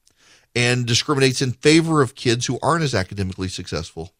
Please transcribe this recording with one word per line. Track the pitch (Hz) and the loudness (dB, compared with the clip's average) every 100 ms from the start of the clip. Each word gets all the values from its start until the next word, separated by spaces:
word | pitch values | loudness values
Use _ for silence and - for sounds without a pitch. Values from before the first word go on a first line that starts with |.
| _ _ _ _ _ | _ _ _ _ _
and | 117 123 123 120 | -2 0 0 0
discriminates | 113 - 139 135 127 | -2 0 2 2 2
in | 131 | -4
favor | 123 151 160 165 156 | 0 4 4 4 2
of | 120 | 2
kids | - 123 120 - | 0 -2 0 -2
who | 123 | -2
aren't | 117 170 | 0 0
as | 151 | 0
academically | 113 92 101 92 92 92 | -2 -2 -4 -6 -6 -8
successful. | - 90 78 80 - 82 _ | -8 -8 -8 -8 -12 -16 _